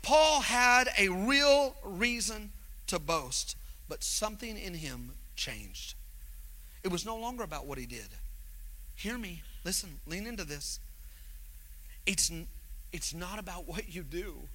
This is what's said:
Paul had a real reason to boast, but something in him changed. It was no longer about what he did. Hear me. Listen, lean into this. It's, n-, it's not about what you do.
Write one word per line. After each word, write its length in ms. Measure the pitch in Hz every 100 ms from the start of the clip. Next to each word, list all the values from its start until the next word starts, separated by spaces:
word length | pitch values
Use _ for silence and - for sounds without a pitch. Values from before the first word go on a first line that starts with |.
Paul 400 | - 302 311 302
had 460 | - 247 247 247 247 -
a 100 | 196
real 680 | 180 208 277 285 277 277 -
reason 720 | - 180 233 240 214 214 208 - - - -
to 100 | 180
boast, 580 | 147 165 127 - - - - - -
but 160 | 151
something 540 | - - 214 208 233 214
in 160 | 190
him 380 | 170 156 123 120 - -
changed. 600 | - - 113 101 - - - - - - - - - - -
It 80 | 190
was 140 | 175 190
no 100 | 226
longer 260 | 233 247
about 240 | 196 151 135
what 120 | 139
he 80 | 120
did. 220 | 120 104 - - - - - - - - -
Hear 200 | 202 247
me. 260 | 208 165 143 -
Listen, 340 | 170 175 190 143 147
lean 200 | 170 214
into 180 | 226
this. 340 | 160 143 - - - - - - - - - - - - - -
It's, 260 | - 190 -
n-, 180 | 165 170 - - - -
it's 220 | 175 -
not 240 | 160 180 214
about 280 | 190 180 165
what 260 | 165 214
you 100 | 175
do. 320 | 143 165 262 - -